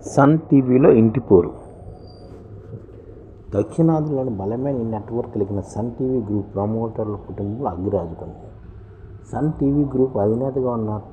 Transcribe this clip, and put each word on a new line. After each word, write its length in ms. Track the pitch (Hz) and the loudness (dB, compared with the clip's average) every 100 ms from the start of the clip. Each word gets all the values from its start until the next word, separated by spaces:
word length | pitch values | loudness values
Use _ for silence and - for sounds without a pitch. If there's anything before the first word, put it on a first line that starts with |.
సన్ 360 | - 143 139 160 | -2 4 4 4
టీవీలో 540 | - 139 127 127 151 | 4 4 6 4 6
ఇంటి 280 | 131 113 110 | 6 6 2
పోరు. 320 | - 92 - - - - - - - - - - - - - - - - - - - - - 101 | 6 6 6 -6 -18 -18 -18 -18 -20 -20 -20 -20 -18 -20 -16 -18 -18 -20 -20 -20 -20 -20 -4 -2
దక్షిణాదిలోని 760 | 107 - 165 156 151 135 131 | -2 2 4 4 0 -2 -2
బలమైన 480 | 101 95 120 139 131 | -4 -4 -2 -2 -2
నెట్వర్క్ 580 | 113 107 104 113 120 107 | -4 -6 -4 -6 -4 -4
కలిగిన 240 | 101 101 | -2 -4
సన్ 320 | 95 104 120 | -6 -6 -6
టీవీ 280 | 117 131 131 | -4 -2 -2
గ్రూప్ 360 | 104 104 98 98 | -2 -4 -4 -4
ప్రమోటర్ల 600 | 104 110 113 110 107 101 | -2 -2 -4 -4 -6 -6
కుటుంబంలో 540 | - 95 101 113 131 | -10 -8 -6 -4 -6
అగ్రరాజుకుంది. 640 | 85 98 98 87 82 80 85 - - - - - - - - - | -4 -2 -2 -4 -10 -14 -14 -18 -20 -20 -20 -20 -20 -20 -20 -10
సన్ 200 | 131 151 | -2 -2
టీవీ 320 | 151 139 143 | 0 0 2
గ్రూప్ 340 | 139 131 131 120 | 0 2 0 2
అధినేతగా 540 | 101 113 135 131 127 | 0 0 -2 -2 -2
ఉన్న 300 | 117 107 107 - | -2 -4 -6 -10